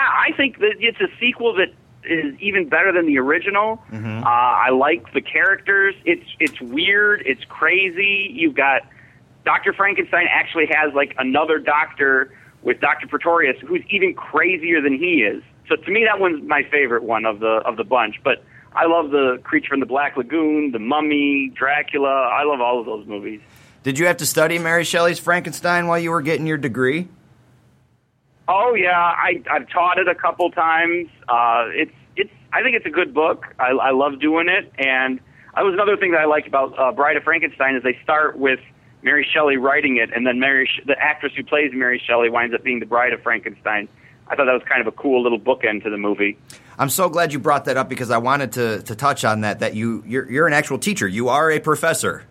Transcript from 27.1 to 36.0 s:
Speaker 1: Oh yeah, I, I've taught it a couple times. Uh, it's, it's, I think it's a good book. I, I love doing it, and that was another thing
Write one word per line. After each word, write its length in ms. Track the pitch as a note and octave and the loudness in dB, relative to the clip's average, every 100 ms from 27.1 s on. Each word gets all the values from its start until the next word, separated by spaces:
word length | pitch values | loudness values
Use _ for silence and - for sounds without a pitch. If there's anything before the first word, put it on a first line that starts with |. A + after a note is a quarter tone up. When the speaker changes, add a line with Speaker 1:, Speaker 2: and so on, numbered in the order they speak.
| - _ _ _ _ _ _ _ _ _ _ _ _ - | -12 _ _ _ _ _ _ _ _ _ _ _ _ 0
Speaker 1:
Oh 260 | F#3+ A#3+ A3+ | 2 2 2
yeah, 220 | F3+ F3 | 2 4
I, 440 | F3 - F3+ F3+ - | 2 2 0 -2 -2
I've 180 | D3 A#2+ | -4 -2
taught 280 | F3+ E3+ F3+ | 0 2 2
it 100 | F3+ | 0
a 80 | E3+ | 0
couple 360 | F3 E3 F3 | -2 0 -2
times. 580 | F3 E3 E3 E3+ F3 E3+ - - | 2 2 2 2 0 -4 -12 -2
Uh, 380 | A#2+ A#2+ A#2 A2+ | 2 4 2 0
it's, 180 | F#2 D#3 - - - | -2 -4 -6 -12 -6
it's, 160 | G3 - _ | -6 -8 _
I 80 | E3 | -2
think 120 | B3 A#3 | 0 -2
it's 100 | - | -2
a 40 | |
good 220 | D#3 E3+ | -2 -2
book. 320 | C3 D#3+ - - - | 0 0 0 -8 -2
I, 120 | B2+ | 0
I 200 | C3 B2+ | 2 2
love 280 | C3 C#3+ C#3 | 2 0 0
doing 280 | D3+ D#3+ F3 | 0 2 2
it, 220 | F#3+ C3 - | 0 -2 -4
and 420 | C3+ C3 C3 C3 - - - - | 0 0 0 -4 -10 -20 -8 -2
that 80 | |
was 100 | F#3+ | 0
another 240 | F#3 G#3 | 2 2
thing 140 | G3 | 2